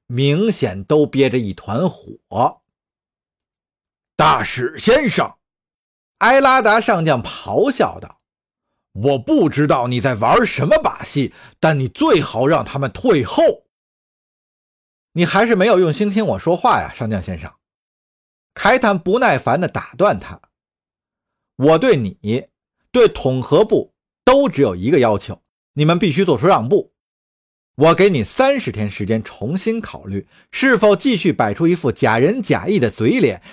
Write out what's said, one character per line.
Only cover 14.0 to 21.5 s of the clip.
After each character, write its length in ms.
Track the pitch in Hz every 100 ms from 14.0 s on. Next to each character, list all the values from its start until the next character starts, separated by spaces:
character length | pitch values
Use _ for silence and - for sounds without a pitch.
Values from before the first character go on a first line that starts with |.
| _ _ _ _ _ _ _ _ _ _ _
”“你 100 | 165
还 220 | 170 196 233
是 80 |
没 140 | 202 214
有 100 | 185
用 140 | 170
心 180 | 147 208
听 160 | 202 185
我 120 | 98
说 160 | 160 175
话 240 | 240 127
呀， 120 | 76
上 160 | - 110
将 140 | 101
先 160 | 90 85
生。” 140 | 92 - _ _ _ _ _ _ _ _ _
凯 280 | - 202 254
坦 180 | 226 190
不 220 | - 240
耐 180 | 233 135
烦 220 | - 147
地 80 | 170
打 260 | 110 - 123
断 220 | 196 107
他。 220 | - - _ _ _ _ _ _ _ _ _ _ _